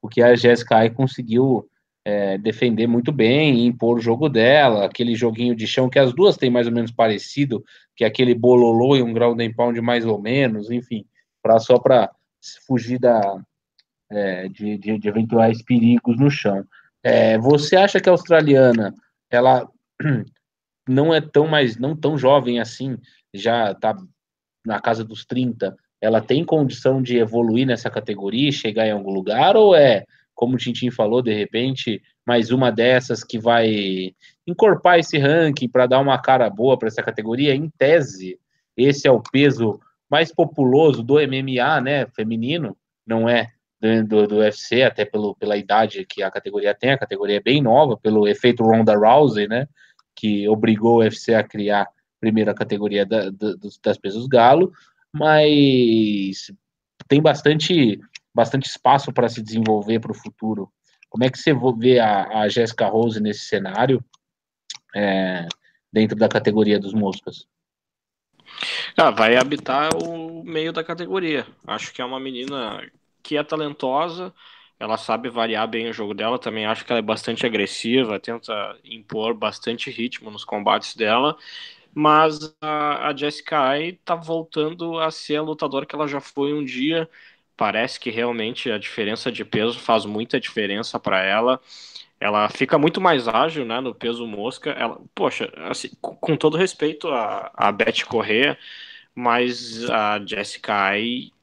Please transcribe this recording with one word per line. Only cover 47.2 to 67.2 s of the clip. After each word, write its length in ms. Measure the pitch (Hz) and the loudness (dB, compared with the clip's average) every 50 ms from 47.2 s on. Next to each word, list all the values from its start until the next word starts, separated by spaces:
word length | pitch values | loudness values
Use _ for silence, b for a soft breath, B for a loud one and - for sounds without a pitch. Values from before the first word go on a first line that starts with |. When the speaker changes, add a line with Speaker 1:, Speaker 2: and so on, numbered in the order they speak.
| 104 101 101 | -4 -2 -2
Speaker 1:
é 40 | 101 | -2
bem 200 | - - 135 151 | 0 0 0 2
nova, 380 | 143 113 113 139 156 139 110 104 | 2 4 4 4 4 2 0 -2
pelo 280 | _ 107 107 107 104 | _ 0 2 2 2
efeito 380 | 104 101 - - 123 120 120 113 | 2 0 2 2 2 2 4 4
Ronda 320 | 113 113 113 113 107 107 | 4 4 4 4 4 4
Rousey, 500 | 104 104 110 123 147 151 131 110 104 104 | 4 6 6 6 6 6 4 2 0 -2
né, 220 | 104 110 123 139 - b b b b b b _ _ _ | -2 -2 -4 -4 -6 b b b b b b _ _ _
que 320 | - - 107 104 101 101 104 | -6 -4 -2 -2 0 2 0
obrigou 480 | 110 107 110 110 110 107 107 117 117 | 0 2 2 2 2 2 4 4 4
o 20 | 117 | 6
U 20 | |
F 140 | 113 107 107 | 4 2 0
C 180 | - - - 113 | -4 -2 0 2
a 80 | 110 | 2
criar 400 | 107 - - 107 101 101 104 101 | 0 -2 -6 -6 -2 0 0 0
a 60 | 101 - _ _ _ _ _ _ | 0 -2 _ _ _ _ _ _
primeira 360 | - 113 107 110 107 104 98 | -2 0 0 2 0 0 -2
categoria 500 | - 110 120 107 101 104 104 104 104 98 | -4 -4 -4 -4 -4 -4 -2 0 -2 -2
da, 200 | 98 110 110 98 | 0 0 -2 -2
da, 300 | 95 98 95 107 107 92 | -4 -8 -6 -6 -6 -6
dos, 240 | 92 - 101 - _ | -6 -12 -18 -18 _
das 200 | - 110 98 - | -4 -4 -4 -2
pesos 280 | - 101 98 110 120 | -6 -8 -8 -6 -4
galo, 460 | 131 131 120 113 123 139 165 190 185 b b b b b b b b | 2 4 6 6 6 6 6 4 0 b b b b b b b b
mas 1400 | - 151 151 156 156 151 151 151 151 147 143 139 131 127 123 117 113 113 110 107 104 101 98 95 95 - - - 101 _ _ _ _ _ _ _ _ _ - _ | -8 -2 2 4 4 6 6 4 4 4 4 4 4 2 2 4 2 2 2 0 -2 -4 -4 -6 -8 -10 -14 -18 -20 _ _ _ _ _ _ _ _ _ -2 _
tem 120 | 139 147 | 2 4
bastante, 760 | 156 156 139 147 - 147 156 160 156 - 185 165 135 110 98 95 - _ _ - _ _ | 4 4 2 4 2 2 2 2 0 0 2 4 4 2 2 -2 -10 _ _ -20 _ _
bastante 340 | _ 117 113 - - 165 135 | _ 0 0 2 0 -4 -4
espaço 460 | - - - _ 123 139 139 - - | -6 -12 -2 _ 4 4 4 2 -2
pra 160 | 123 - 117 113 | -2 0 -2 0
se 140 | 113 117 | -2 -6
desenvolver 560 | 107 107 113 113 110 110 110 107 101 107 113 110 | -12 -6 -4 -2 0 0 0 0 0 -2 -2 -2
pro 160 | 110 110 104 | -2 -6 -10
futuro. 560 | - _ 107 _ _ 110 110 110 104 95 _ _ _ b b b b b _ | -10 _ -20 _ _ -6 -6 -6 -6 -8 _ _ _ b b b b b _
Como 160 | - 110 123 | -4 -2 -2
é 40 | 131 | -2
que 80 | 131 | -2
você 160 | - - 165 | -2 0 0
vo-, 220 | 147 123 117 131 120 | 0 2 0 -2 -2
vê 240 | 113 117 127 127 120 | 2 4 4 4 4
a, 440 | 113 107 104 98 95 - 107 110 | 4 2 0 0 -2 -4 -4 -2
a 60 | 107 104 | -2 0
Jessica 380 | - 120 117 110 113 - 113 | 0 0 -2 -2 -2 -2 -2
Rose 340 | 98 104 113 117 120 110 110 | 0 2 0 0 0 -2 -2
nesse 200 | 107 104 104 - | -4 -4 -4 -6
cenário, 640 | - - - 101 95 92 90 107 123 127 135 127 - _ _ _ _ _ _ _ _ _ _ _ _ _ - - _ _ - | -6 -6 -6 -4 -4 -6 -2 -2 0 0 0 -2 -2 _ _ _ _ _ _ _ _ _ _ _ _ _ -20 -20 _ _ -6
é, 540 | 104 104 98 95 95 95 92 92 90 87 82 - _ _ _ _ _ _ _ | -4 -2 -2 0 -2 -2 -4 -6 -8 -10 -12 -14 _ _ _ _ _ _ _
dentro 240 | - 110 110 107 107 | 0 0 0 0 0
da 120 | 104 110 104 | 0 0 0
categoria 500 | - 113 107 117 104 110 107 104 104 101 | 0 0 -2 0 0 2 2 2 0 0
dos 160 | 98 98 101 | -2 -4 -4
moscas? 500 | 110 104 98 92 - | -2 -2 -2 -6 -8